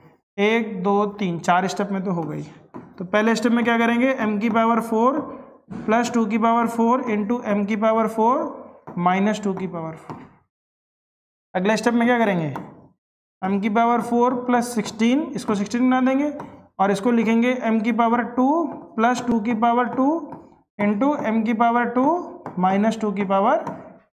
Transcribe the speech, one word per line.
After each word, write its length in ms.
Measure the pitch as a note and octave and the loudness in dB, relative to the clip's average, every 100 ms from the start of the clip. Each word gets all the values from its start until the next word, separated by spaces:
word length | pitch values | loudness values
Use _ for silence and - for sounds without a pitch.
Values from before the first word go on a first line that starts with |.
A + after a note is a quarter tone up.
| - _ _ - | -20 _ _ -2
एक, 440 | G#3 A3+ G#3+ F#3+ | 2 2 -2 -4
दो, 240 | F#3+ G3+ G#3 G3+ | 0 2 0 -2
तीन, 200 | F#3 E3+ | -4 -2
चार 260 | E3+ F3+ F#3+ | 2 2 2
स्टेप 220 | - G3+ | -2 -4
में 140 | F#3+ | -4
तो 80 | F#3+ | -4
हो 100 | E3+ | -4
गई। 200 | D3+ D3+ D3+ - - - - - | -4 -8 -12 -16 -20 -20 -18 -14
तो 60 | |
पहले 300 | F3+ G#3 A3 A3+ | -2 2 2 2
स्टेप 160 | A#3+ | 2
में 120 | A#3 | 2
क्या 140 | A#3 A#3 | 2 2
करेंगे? 340 | A#3 A#3 C4 B3+ | 2 2 2 2
m 240 | G#3+ G#3 | -2 0
की 100 | A#3 | 0
power 300 | A3+ A3+ A3+ | 2 2 2
four 380 | A3+ A3 B3 D4+ - - - - - - | 0 2 2 0 -4 -12 -18 -20 -18 -8
plus 360 | - A3+ A#3 | 0 0 2
two 120 | A#3 G#3+ | 0 0
की 120 | A3+ | 2
power 300 | A3+ A#3 A#3 | 2 2 0
four 340 | A#3 A3+ C4 B3+ | 2 2 2 0
into 300 | G#3 G3+ A#3+ A3 | -2 -2 -2 -2
m 160 | G#3 G3+ | -2 0
की 80 | A3 | 0
पावर 320 | A3 A3 A3 | 2 2 0
four 300 | A3 A3+ C#4+ D4+ - - - - - | 2 2 2 -2 -10 -18 -20 -12 -2
minus 440 | F3+ F#3 G#3 G#3 | 0 2 0 0
two 80 | G3+ | -4
की 120 | F3+ F#3 | -4 -6
power 300 | E3+ D#3+ D#3+ | -8 -10 -12
four। 280 | - - - _ _ _ _ _ _ _ _ _ _ _ _ | -16 -18 -18 _ _ _ _ _ _ _ _ _ _ _ _
अगले 220 | F#3 F#3+ G#3+ | -2 0 0
step 180 | A#3+ | 2
में 120 | A#3 A#3 | 2 2
क्या 120 | B3 | 2
करेंगे? 340 | A3 F3+ D3+ C3+ - - - _ _ _ _ - | 2 0 -2 -6 -12 -20 -20 _ _ _ _ -8
m 180 | F#3 G3+ | -4 -2
की 60 | A3 | 0
power 320 | G#3+ A#3 A#3+ | 2 2 2
फ़ोर 320 | A#3 A#3+ B3 B3+ - | 0 2 2 0 0
प्लस 280 | B3 A#3+ | 0 0
सिक्सटीन, 480 | A3 G3+ - A#3 C4+ E4 | -4 -6 0 2 2 -2
इसको 220 | B3+ - | -6 -4
सिक्सटीन 360 | G3+ G3+ A#3+ B3+ | -2 -2 0 2
बना 100 | B3+ | 2
देंगे 260 | B3+ C4+ D4 C#4+ - - - - | 2 2 -2 -4 -12 -18 -10 -2
और 120 | G3 | 0
इसको 200 | G3 A#3+ | 2 2
लिखेंगे 440 | A#3 G#3+ A3+ A#3+ B3+ A3+ | 2 4 2 2 0 0
m 140 | A3 | 0
की 80 | G#3+ | 0
power 300 | A3 A#3 A#3+ A#3 | 0 2 0 -2
टू 320 | - C4 D#4+ D4+ - - A3 | 0 2 2 -2 -8 -10 0
प्लस 260 | A#3 B3 B3 | 0 0 0
टू 140 | A#3 | -2
की 140 | G#3 A3 | 0 0
power 340 | A#3 A#3+ A#3+ | 2 2 0
two 140 | - C4+ E4 D4 - - _ _ - | 0 0 0 -4 -16 -20 _ _ -4
into 340 | G#3 G#3 C#4 D4 A3 | -2 0 0 0 0
m 180 | A3+ A3 | 0 0
की 80 | |
power 340 | A3+ A#3 A#3+ A#3+ | 2 2 2 0
two 160 | A#3+ C4+ F4 - - - - | 0 2 0 -4 -14 -12 -2
minus 400 | F#3 G3 A3 A3 | 0 2 0 0
two 120 | G#3+ | -4
की 120 | F#3+ | -2
power 400 | F#3+ G3 G#3+ D#4 - - - - _ | -2 0 2 0 -2 -12 -16 -20 _